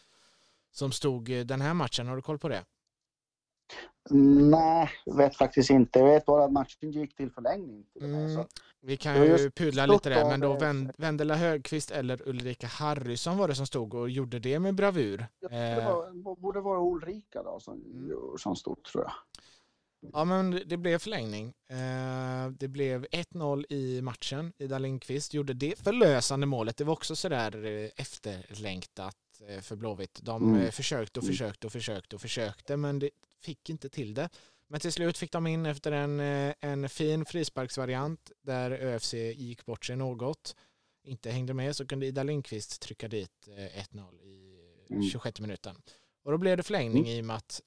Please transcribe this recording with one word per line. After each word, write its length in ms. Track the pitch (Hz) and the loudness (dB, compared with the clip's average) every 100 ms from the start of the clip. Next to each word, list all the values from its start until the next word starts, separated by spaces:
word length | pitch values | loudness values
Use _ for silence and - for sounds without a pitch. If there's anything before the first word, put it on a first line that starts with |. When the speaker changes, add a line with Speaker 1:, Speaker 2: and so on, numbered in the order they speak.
| _ _ _ _ _ _ _ | _ _ _ _ _ _ _
Speaker 1:
som 200 | - 139 | -6 -4
stod, 380 | 123 147 123 113 | 0 -2 -2 -2
eh, 160 | 127 120 | -4 -2
den 160 | 135 | -2
här 120 | 143 | 0
matchen. 340 | 170 131 - 123 | 0 0 -2 -4
Har 80 | 131 | -6
du 60 | |
koll 180 | - 151 | -4 -4
på 100 | 156 | -2
det? 160 | 104 87 _ _ _ _ _ _ _ _ _ _ - - _ - 139 139 143 147 | -4 -6 _ _ _ _ _ _ _ _ _ _ -18 -18 _ 4 8 10 12 10
Speaker 2:
Nej, 400 | 156 160 165 151 - - | 10 8 4 2 -2 -4
vet 300 | 139 139 - | 4 4 6
faktiskt 340 | 127 - 120 | 2 4 8
inte. 300 | 135 120 127 | 8 8 8
Jag 60 | 135 | 10
vet 120 | 151 151 | 8 8
bara 200 | 147 139 | 6 6
att 60 | |
matchen 400 | 139 131 - 156 | 4 -2 -6 -8
gick 240 | 151 143 - | -6 -6 -6
till 160 | 131 | -8
förlängning 520 | - 120 196 160 107 - | -4 -2 -2 -6 -14 -18
till 100 | - | -10
och 60 | 143 | -6
med, 100 | 147 156 | -2 -2
Speaker 1:
Mm. 100 | 156 | -4
Speaker 2:
så 120 | 160 - - _ | -6 -10 -20 _
Speaker 1:
Vi 160 | 131 135 | -6 -4
kan 160 | 151 | 2
Speaker 2:
det 60 | 139 | 8
var 60 | 151 | 8
Speaker 1:
ju 60 | |
Speaker 2:
just 240 | 165 139 - | 8 4 0
Speaker 1:
pudla 280 | 160 135 | 0 4
Speaker 2:
stort 100 | 139 139 | 6 6
Speaker 1:
lite 140 | 143 | 6
där, 120 | 123 | 4
Speaker 2:
av, 60 | 147 | 4
Speaker 1:
men 100 | 135 | 2
då 140 | 139 | 2
Speaker 2:
eh, 60 | 139 | 2
Speaker 1:
Ven-, 320 | 151 139 131 - | 0 0 -4 -4
Vendela 380 | 156 151 151 156 | -4 0 0 2
Högqvist 560 | 170 151 - 156 - | 2 0 -2 -6 -4
eller 360 | - 127 127 135 | -4 -4 -4 -4
Ulrika 380 | 127 123 123 120 | -6 -6 -6 -8
Harrysson 680 | - 151 143 123 120 165 190 | -4 -2 -2 -4 -4 -2 0
var 100 | 185 | 2
det 80 | 135 | 0
som 120 | 139 | -2
stod 260 | 139 110 | -4 -4
och 160 | 120 120 | -4 -4
gjorde 300 | 127 127 120 | -2 -4 -4
det 200 | 123 147 | -2 0
med 160 | 190 196 | 0 2
bravur. 500 | 202 180 107 98 113 _ | 2 2 0 0 -8 _
Speaker 2:
Ja, 80 | - | -10
det 60 | 120 | -4
Speaker 1:
Eh. 280 | 117 117 113 | -2 0 0
Speaker 2:
var, 180 | 175 180 180 | 0 -2 -10
bo-, 120 | 190 175 | -10 -6
borde 260 | 190 202 | -4 -4
vara 180 | 196 185 175 175 | -2 0 2 0
Ulrika 480 | 160 208 - - | -4 -12 -10 -10
då 160 | 92 87 | -8 -10
som, 140 | 104 104 104 | -12 -16 -14
Speaker 1:
Mm. 520 | 123 87 65 64 64 | -12 -10 -8 -8 -8
Speaker 2:
som 180 | 101 90 | -6 -6
stod, 280 | - - | -6 -10
tror 200 | - - | -6 -4
jag. 100 | - - - - - _ _ _ _ _ - | -4 -6 -16 -20 -20 _ _ _ _ _ -10
Speaker 1:
Ja, 100 | 151 165 | -2 2
men 260 | 190 190 | 2 2
det, 120 | 180 | 0
det 140 | 175 170 | -4 -2
blev 200 | 175 170 | 0 0
förlängning. 560 | 214 202 113 104 113 - - | 0 -6 -4 -6 -8 -14 -12
Eh, 800 | 131 131 131 131 131 131 127 131 131 | -8 -4 -4 -4 -4 -4 -4 -6 -6
det 100 | 135 | -8
blev 400 | 139 135 127 131 | -2 -2 -2 -4
ett 220 | 170 170 | -6 -4
noll 320 | 175 147 139 147 | -4 0 0 -2
i 320 | 143 131 127 | -4 -4 -4
matchen. 520 | 127 117 - 139 170 - | -6 -6 -6 -6 -8 -8
Ida 220 | 135 135 | -6 -4
Lindqvist 540 | 135 131 - 135 147 | -4 -6 -6 -6 -4
gjorde 200 | 147 139 | -4 -4
det 260 | 127 143 214 | -2 -4 -2
förlösande 640 | 202 247 185 131 - 139 143 | 0 6 8 8 4 0 0
målet. 320 | 127 110 - | 0 -2 -2
Det 60 | |
var 100 | 147 | -2
också 220 | 160 - 160 | 0 -2 -4
sådär, 500 | 185 127 110 107 107 | -2 -2 -2 -4 -8
eh, 240 | 107 107 - | -6 -8 -10
efterlängtat, 1200 | - - 107 92 90 104 107 92 - - 95 - _ - 104 | -12 -10 -10 -10 -12 -10 -8 -8 -10 -12 -12 -12 _ -20 -14
eh, 140 | 98 | -14
för 140 | 95 107 | -12 -8
Blåvitt. 440 | 110 95 95 - | -8 -6 -10 -10
De, 200 | 120 113 | -8 0
Speaker 2:
Mm. 180 | 113 107 | 4 4
Speaker 1:
eh, 100 | 92 | 2
försökte 480 | - 127 139 107 123 | -2 -4 -4 -4 -6
och 40 | |
Speaker 2:
Mm. 100 | 98 | -4
Speaker 1:
försökte 340 | 95 110 101 110 | -2 -4 -8 -12
och 40 | |
försökte 420 | 120 113 98 - 104 | -10 -8 -8 -10 -14
och 60 | |
försökte, 560 | 117 127 107 - - 143 | -8 -6 -6 -8 -6 -4
men 220 | 147 143 | -2 -2
det, 100 | 143 _ _ _ | -4 _ _ _
fick 280 | - 143 - | -14 -14 -10
inte 200 | 160 139 | -10 -10
till 240 | - 110 | -10 -8
det. 160 | 107 170 - - _ _ | -6 -6 -8 -20 _ _
Men 120 | 147 | -6
till 120 | 175 | -4
slut 240 | 165 170 165 | -2 -2 -2
fick 140 | 165 | -6
de 160 | 170 165 | -4 -2
in 180 | 160 156 | -2 -2
efter 260 | 143 151 | -4 -2
en, 280 | 147 143 143 | -2 -2 -2
eh, 340 | 143 143 143 - | -2 0 -2 -4
en 300 | 147 139 139 | -6 -4 -4
fin 360 | - 156 156 156 | -2 0 0 -2
frisparksvariant 1080 | 175 151 - 127 - 127 127 147 160 - _ | -4 -4 -4 -6 -4 -4 -2 -4 -6 -14 _
där 300 | 135 127 127 | -6 -4 -2
Ö 240 | 131 131 117 | -4 -4 -4
F 80 | |
C 280 | - 117 113 | -4 -4 -6
gick 320 | 120 123 117 - | -6 -10 -12 -10
bort 200 | 113 - | -10 -8
sig 100 | 127 | -6
något. 600 | 131 120 123 156 - - _ _ _ _ | -4 -4 -6 -6 -12 -16 _ _ _ _
Inte 260 | 139 127 113 | -16 -12 -6
hängde 240 | 123 127 | -6 -4
med, 220 | 131 135 139 | -4 -4 -6
så 120 | 135 | -6
kunde 180 | 135 135 | -4 -4
Ida 180 | 135 | -2
Lindqvist 580 | 135 147 - 107 - - | -2 -4 -6 -10 -10 -12
trycka 260 | - 107 110 | -12 -12 -6
dit, 400 | 107 92 _ - 101 | -6 -8 _ -20 -14
eh, 220 | 98 95 | -12 -12
ett 140 | 101 | -14
noll 220 | 104 92 87 | -14 -20 _
i 360 | 98 95 95 92 85 _ - | -20 -20 -20 -20 -20 _ -10
Speaker 2:
Mm. 140 | 101 | -4
Speaker 1:
tjugosjätte 380 | 101 95 120 110 | -2 -4 -8 -8
minuten. 340 | 107 95 104 92 - - _ _ | -10 -10 -14 -20 -20 -20 _ _
Och 80 | 139 | -4
då 60 | 156 | 0
blev 200 | 190 180 | 2 0
det 60 | |
förlängning 400 | 175 202 117 120 | 0 -2 2 2
Speaker 2:
Mm. 140 | 113 117 | 0 -2
Speaker 1:
i 40 | |
och 40 | 113 | -6
med 100 | 110 | -8
att 260 | - - | -10 -16